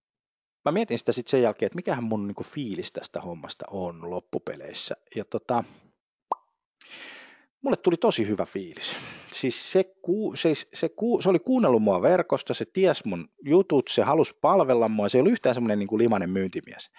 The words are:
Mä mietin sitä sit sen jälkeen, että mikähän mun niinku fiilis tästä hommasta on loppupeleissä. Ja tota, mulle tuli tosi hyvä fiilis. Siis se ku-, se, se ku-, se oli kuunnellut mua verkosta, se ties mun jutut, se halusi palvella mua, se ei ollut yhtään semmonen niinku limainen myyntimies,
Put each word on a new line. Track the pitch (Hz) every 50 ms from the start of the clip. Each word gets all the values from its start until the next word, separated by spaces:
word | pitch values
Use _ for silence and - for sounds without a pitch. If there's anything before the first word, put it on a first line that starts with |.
| _ _ _ _ _ _ _ _ _ _ _ _ -
Mä | 147
mietin | 156 202 233 - 120 117
sitä | - -
sit | 117 - 117 -
sen | - 131
jälkeen, | 123 110 104 - 113 98
että | -
mikähän | - - - 156 123 120
mun | 110 110 107 101 101
niinku | 101 - 120
fiilis | - - 151 139 113 92 82 - -
tästä | - - - - - -
hommasta | - 180 - 78 71 - - - - -
on | 101 95 90 87 85 82 85 85
loppupeleissä. | 90 87 - _ - - - - 65 69 71 - - - - - - - _ _ -
Ja | 113 101
tota, | - - 107 - - 123 120 110 - - _ _ _ _ _ _ _ _ _ _ - - - _ _ _ _ _ _ _ _ - - - - - - - - - - - _ _ _ _ _
mulle | - 277 214 -
tuli | - 185 170 -
tosi | - 220 - - 107 101
hyvä | 107 92 175
fiilis. | - - - - 170 156 - - - - - - - - - - -
Siis | - - - 131 - - - -
se | - 190 190 - _ _
ku-, | - - 180 214 214 - -
se, | 139 - 165 151 - - - -
se | - - 160
ku-, | - - 214 240 233 -
se | - 190
oli | 190 165
kuunnellut | - - 262 254 220 143 123 110 107
mua | 104 95 90
verkosta, | 98 147 185 180 170 - - 131 - - 123
se | - 113
ties | - - 185 190 175 143 - -
mun | 110 92 87 80 - _ -
jutut, | - 139 156 185 190 - 156 135 - -
se | - - 101
halusi | 117 143 160 151 - - _
palvella | - 143 185 190 156 131 123 117 117 110
mua, | 110 107 101 101
se | - 123
ei |
ollut | 135 202 247
yhtään | - - 131 120
semmonen | 123 120 110 104 104
niinku | 101 98 110 107
limainen | 117 117 113 98 90 87
myyntimies, | 92 98 95 92 - - - - - - - - _